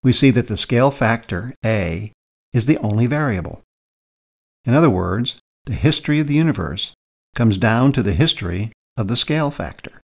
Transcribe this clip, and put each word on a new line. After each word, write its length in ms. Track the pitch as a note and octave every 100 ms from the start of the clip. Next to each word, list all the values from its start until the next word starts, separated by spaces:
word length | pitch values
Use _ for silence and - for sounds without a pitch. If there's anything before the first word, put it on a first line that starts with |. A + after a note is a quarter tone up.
We 100 | C3
see 180 | A#2+ C#3
that 140 | A#2 A#2
the 120 | G#2+
scale 320 | - A#2+ C3+
factor, 640 | C#3 A2 A#2 - F2 A#2 -
A, 480 | A2+ A2 E2+ E2+ G#2+ _ _ _ _
is 140 | A#2+ B2
the 100 | D#3
only 280 | G#2+ G#2 A#2+
variable. 560 | D3 D3 G2 D#2+ - _ _ _ _ _ _ _ _ _ _ -
In 80 |
other 160 | C3 E3
words, 480 | F#2 F2+ F#2+ A#2+ - _ _
the 80 | -
history 480 | A2+ D3+ D3+ - D3
of 60 | D3
the 80 |
universe 580 | D3 D#3+ G2+ D#2+ D#2+ - _ _ _ _
comes 220 | - A2+ G2
down 360 | A2 A2+ C3+
to 100 | C3+
the 100 | G2+
history 580 | D#2+ D#3+ - F2+ F2 A2 _ _ -
of 100 | G2+
the 80 | B2
scale 340 | - D3+ D3
factor. 500 | - D2+ - - - _